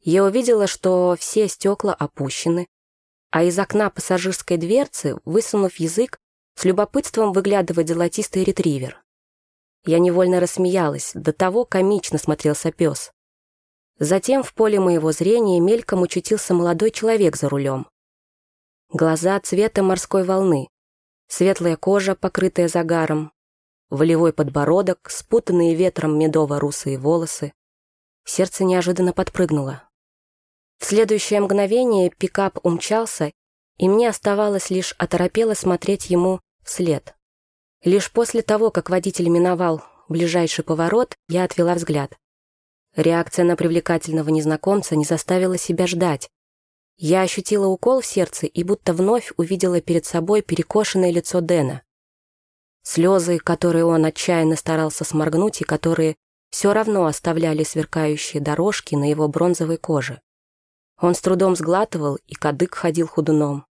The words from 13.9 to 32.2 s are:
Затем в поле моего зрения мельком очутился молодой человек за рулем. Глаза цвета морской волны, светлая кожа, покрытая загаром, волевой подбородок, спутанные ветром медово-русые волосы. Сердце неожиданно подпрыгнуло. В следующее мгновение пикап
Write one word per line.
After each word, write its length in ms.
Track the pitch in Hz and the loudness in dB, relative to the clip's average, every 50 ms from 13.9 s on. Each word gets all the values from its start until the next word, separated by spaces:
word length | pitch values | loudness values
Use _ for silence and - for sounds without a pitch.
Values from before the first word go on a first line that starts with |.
| _ _ | _ _
Затем 440 | 151 147 185 190 - - 262 269 247 | 0 0 0 0 2 2 0 0 0
в 100 | - _ | -4 _
поле 260 | - 220 220 208 196 | 0 2 2 2 2
моего 320 | 190 180 175 165 156 160 | 2 2 2 2 2 0
зрения 480 | 156 - 170 190 226 240 226 202 180 175 | -2 0 0 2 2 2 2 2 2 2
мельком 440 | 170 190 226 233 - - 202 190 180 | 4 4 2 0 0 -2 0 0 0
очутился 500 | 170 - 180 - - 214 208 - - 185 | 0 -2 -6 -2 -2 -2 -2 0 0 0
молодой 380 | 175 175 175 170 165 - 151 | 2 2 2 2 2 0 -2
человек 440 | - - 214 220 226 214 202 165 - | 0 0 0 0 2 4 2 2 2
за 140 | - - 139 | 0 -4 -2
рулем. 400 | 143 139 139 135 135 131 - _ _ _ _ _ _ _ _ _ _ _ _ _ _ _ _ _ _ _ _ _ | -2 -2 -2 -4 -4 -6 -8 _ _ _ _ _ _ _ _ _ _ _ _ _ _ _ _ _ _ _ _ _
Глаза 500 | - 165 160 160 160 156 165 185 196 202 | -2 0 2 2 2 0 0 0 0 0
цвета 440 | - - 180 190 208 220 - 202 190 | -2 -2 0 0 0 0 0 0 0
морской 400 | 190 185 185 - - 220 196 185 | 2 0 -2 -2 -2 -2 0 0
волны, 460 | 180 190 190 196 185 160 135 135 - _ _ _ _ _ _ _ _ _ _ _ | 0 0 2 2 2 2 0 -2 -8 _ _ _ _ _ _ _ _ _ _ _
светлая 480 | _ - - 175 190 196 - 170 175 160 | _ -2 0 2 2 2 0 0 -2 -2
кожа, 400 | - - 185 196 202 190 196 190 | 0 0 0 2 2 2 0 -4
покрытая 520 | _ - 185 _ - 185 185 - - 175 | _ -4 -4 _ -2 -2 0 0 0 -2
загаром, 640 | 165 - 175 165 165 170 165 160 156 151 151 156 156 _ _ _ _ _ _ _ _ _ _ _ _ | 0 0 -2 0 0 0 0 0 0 -2 -4 -4 -8 _ _ _ _ _ _ _ _ _ _ _ _
волевой 440 | 139 139 156 165 165 160 170 165 156 | 0 0 2 2 4 4 2 2 2
подбородок, 760 | - 151 139 131 147 143 147 165 190 202 190 180 _ _ - | 0 -4 -2 -2 -2 0 2 2 2 2 0 -2 _ _ -12
спутанные 680 | - - - _ 220 233 - - 175 175 170 165 165 | -12 -12 -4 _ 0 0 2 2 2 4 4 2 2
ветром 420 | 160 185 180 - - 160 156 151 | 2 0 0 0 -2 -2 0 2
медово-русые 800 | 151 156 156 156 160 151 143 147 143 147 143 143 - - 147 135 | 2 2 2 2 2 2 2 0 -2 -2 -4 -4 -6 -6 -6 -6
волосы. 560 | 131 131 147 170 170 165 160 - - 151 143 _ _ _ _ _ _ _ _ _ _ _ _ _ _ _ | -2 0 0 0 0 0 -4 -8 -8 -10 -10 _ _ _ _ _ _ _ _ _ _ _ _ _ _ _
Сердце 400 | - - - 185 185 - - 190 | -6 -2 -2 -2 -2 -2 -2 0
неожиданно 500 | 185 185 180 175 180 175 180 185 180 170 | 2 2 2 0 0 0 0 0 0 0
подпрыгнуло. 680 | - 185 - - - 180 160 156 147 135 135 135 131 - _ _ _ _ _ _ _ _ _ _ _ _ _ _ _ _ _ _ | -2 -4 -4 -2 -2 0 0 0 -2 -2 -6 -10 -12 -16 _ _ _ _ _ _ _ _ _ _ _ _ _ _ _ _ _ _
В 80 | _ - | _ -6
следующее 560 | - 196 214 226 196 214 202 - - 208 208 | 0 2 2 4 4 2 -2 0 0 0 0
мгновение 680 | 202 190 196 202 202 190 220 247 254 240 220 196 180 175 | 2 2 2 0 2 2 2 2 2 2 2 2 2 0
пикап 500 | - _ | 0 _